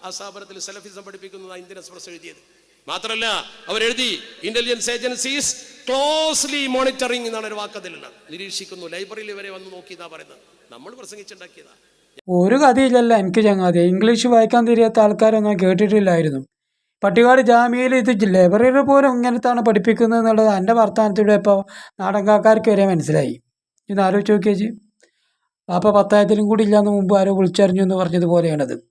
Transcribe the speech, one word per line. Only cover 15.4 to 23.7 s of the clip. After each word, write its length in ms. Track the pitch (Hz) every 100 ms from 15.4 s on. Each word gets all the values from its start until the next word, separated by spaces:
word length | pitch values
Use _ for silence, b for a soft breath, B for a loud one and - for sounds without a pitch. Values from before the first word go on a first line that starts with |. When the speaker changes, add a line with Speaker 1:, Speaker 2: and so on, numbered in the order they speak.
| 208
Speaker 2:
ഞാൻ 80 | 202
കേട്ടിട്ടില്ലായിരുന്നു. 760 | 185 185 208 214 196 170 156 135 135 _ _ _ _ _
പട്ടിക്കാട് 380 | 202 196 240 262 240
ജാമ്യയിൽ 440 | 233 240 240 254 254
ഇത് 260 | 254 214 202 185
ലൈബ്രറിയിൽ 420 | 180 208 247 262 277
പോലും 220 | 277 277 247
ഇങ്ങനത്താണ് 440 | 247 240 247 240 233
പഠിപ്പിക്കുന്നത് 520 | 208 233 226 226 233
എന്നുള്ളത് 280 | 226 220 220 196
എൻ്റെ 160 | 190 233
വർത്തമാനത്തിലൂടെ 560 | 214 196 214 202 208 208
ഇപ്പോൾ 180 | 208 196 196 B B -
നാടൻകാക്കാർക്ക് 680 | 190 202 196 208 220 220 220
വരെ 120 | 202 196
മനസ്സിലായി. 420 | 175 139 151 - - _ _ _